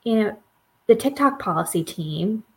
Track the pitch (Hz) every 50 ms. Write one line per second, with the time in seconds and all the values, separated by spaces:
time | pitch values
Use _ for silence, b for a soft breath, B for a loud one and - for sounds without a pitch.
0 | - 233 226 220 214 208 220 - - _ _ _ _ _ _ _ _ - 226 226
1 | - 269 277 277 285 277 277 - - 190 170 160 165 - - 175 165 - - -
2 | 160 151 151 151 165 202 220 220 - _ _